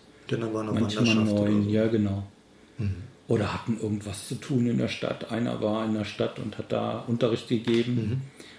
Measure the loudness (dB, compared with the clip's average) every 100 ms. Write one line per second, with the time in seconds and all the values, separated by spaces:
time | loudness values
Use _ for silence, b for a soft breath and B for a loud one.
0 | -20 -16 -6 -4 -2 -2 -2 0 0 2
1 | 4 4 4 4 4 4 4 4 4 4
2 | 2 0 -6 -14 -20 -20 -16 -6 -4 -4
3 | -8 -10 0 0 0 -4 -4 -2 -2 -4
4 | -4 -8 -8 -8 -2 2 2 2 0 -2
5 | -4 -4 -4 -2 -2 0 0 0 0 -2
6 | -2 -2 -4 -4 -8 -8 -4 -2 -2 -4
7 | -2 2 2 2 0 0 2 2 2 0
8 | 0 -2 -6 B B